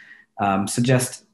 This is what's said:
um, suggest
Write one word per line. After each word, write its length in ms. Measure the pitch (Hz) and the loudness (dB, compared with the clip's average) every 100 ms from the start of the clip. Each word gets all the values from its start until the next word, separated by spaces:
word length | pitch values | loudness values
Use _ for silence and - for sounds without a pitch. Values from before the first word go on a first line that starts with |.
| - - _ - | -20 -20 _ -4
um, 260 | 101 98 101 | -2 0 -2
suggest 580 | - 120 127 127 - _ | -2 2 2 0 -8 _